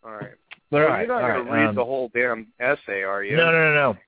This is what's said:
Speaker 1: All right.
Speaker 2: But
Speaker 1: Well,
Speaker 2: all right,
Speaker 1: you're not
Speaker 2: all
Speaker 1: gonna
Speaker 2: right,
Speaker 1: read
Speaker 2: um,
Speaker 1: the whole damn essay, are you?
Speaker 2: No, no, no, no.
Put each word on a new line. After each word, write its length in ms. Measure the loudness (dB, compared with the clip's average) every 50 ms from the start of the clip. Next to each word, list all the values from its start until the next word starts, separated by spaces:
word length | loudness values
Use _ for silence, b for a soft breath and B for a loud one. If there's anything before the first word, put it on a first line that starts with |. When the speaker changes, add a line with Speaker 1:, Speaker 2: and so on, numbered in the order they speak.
| _
Speaker 1:
All 80 | -16 -14
right. 200 | -14 -14 -14 -18 _ _ _ -20 _ _ _
Speaker 2:
But 60 | 0 2
Speaker 1:
Well, 40 | 2
Speaker 2:
all 40 | 4
right, 160 | 2 0 -2
Speaker 1:
you're 20 | -2
not 140 | -2 -2 -2
Speaker 2:
all 60 | 0 -2 -2
Speaker 1:
gonna 120 | -4 -2
Speaker 2:
right, 100 | 0 0
Speaker 1:
read 80 | 2 2
Speaker 2:
um, 40 | 2
Speaker 1:
the 100 | 0 -2
whole 260 | -2 -2 -4 -4 -4 _
damn 340 | -2 0 0 -2 -4 -8 _ _ _
essay, 420 | -2 -2 -2 -2 -4 -6 -4 -4 -2
are 200 | -2 -4 -4 -4
you? 120 | -2 0
Speaker 2:
No, 100 | 2 2 4
no, 220 | 4 4 4 4 4
no, 20 |
no. 220 | 4 4 2 0 -2 _